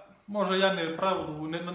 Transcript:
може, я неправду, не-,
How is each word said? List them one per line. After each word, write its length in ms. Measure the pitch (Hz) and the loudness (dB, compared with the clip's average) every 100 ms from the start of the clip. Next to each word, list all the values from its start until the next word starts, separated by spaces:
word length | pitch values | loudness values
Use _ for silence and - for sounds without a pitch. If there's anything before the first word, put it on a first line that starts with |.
| - - - | -18 -20 -6
може, 300 | 208 180 185 | -2 2 4
я 160 | 196 | 4
неправду, 760 | 175 160 165 190 185 156 151 156 | 2 -2 0 0 0 -2 -6 -6
не-, 240 | 165 175 | -4 -6